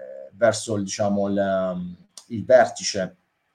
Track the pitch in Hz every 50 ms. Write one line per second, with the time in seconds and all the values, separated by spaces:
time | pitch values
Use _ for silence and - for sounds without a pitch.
0 | 67 65 67 - 67 67 - 98 117 113 107 - - 117 110 101 98 95 - -
1 | 107 101 101 101 98 101 101 98 98 98 95 95 92 92 90 90 90 90 90 -
2 | - _ - - - - 120 107 98 - 123 127 113 113 - - 95 - - 101
3 | 92 90 - _ _ _ _ _ _ _ _